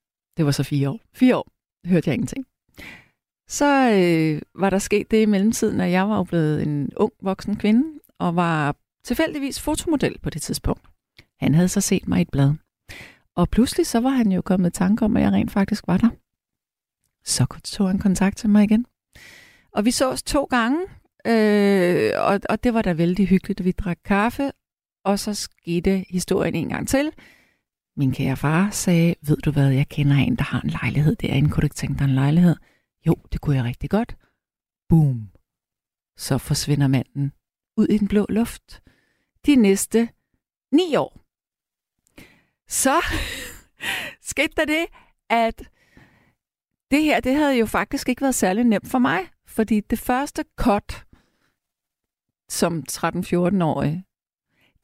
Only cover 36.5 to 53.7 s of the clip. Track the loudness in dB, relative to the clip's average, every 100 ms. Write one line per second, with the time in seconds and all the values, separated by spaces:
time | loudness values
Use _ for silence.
36.5 | -4 0 0 2 2 -2 -6 -6 -6 _
37.5 | _ _ -2 2 2 2 0 0 -2 -2
38.5 | -6 _ -20 _ _ _ _ _ _ 2
39.5 | 4 6 4 2 0 0 _ _ _ _
40.5 | _ 0 2 2 0 -2 -8 _ _ _
41.5 | _ _ _ _ _ _ -20 -20 _ _
42.5 | _ -10 -2 0 0 -2 -4 -6 -10 -14
43.5 | -18 _ -14 -10 -8 -10 -16 -10 -4 -4
44.5 | -2 -2 -2 -4 -10 _ _ -4 0 0
45.5 | -4 -18 _ _ -20 _ _ _ _ _
46.5 | _ _ _ -2 0 2 0 0 0 2
47.5 | 2 0 -2 -4 -6 -4 -2 0 0 0
48.5 | 2 2 0 0 0 0 0 -6 _ _
49.5 | -4 0 0 0 -4 -2 -2 -2 -6 -10
50.5 | -2 0 0 -2 -18 -20 _ _ _ _
51.5 | _ _ _ _ _ _ _ _ _ -10
52.5 | -2 -2 -2 -8 -6 -4 -4 -2 0 2
53.5 | 2 0